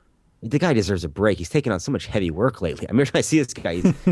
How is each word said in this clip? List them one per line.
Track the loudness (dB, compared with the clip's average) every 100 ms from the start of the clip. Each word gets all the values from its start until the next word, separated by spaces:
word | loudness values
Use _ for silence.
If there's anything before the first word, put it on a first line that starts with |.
| _ _ _ _
the | -4 0
guy | 2
deserves | 2 2 -2 -4
a |
break. | 0 2 0
He's | -2
taken | -2 0
on | -2
so | -2
much | -6 -4
heavy | -2 -2
work | 0 -2 0
lately. | -4 -4 -2
I |
mean, | 0
<laughs> |
every | 2
time | 0
I |
see | 2 2
this | 0
guy, | -4 -6 2
he's | 2 2 0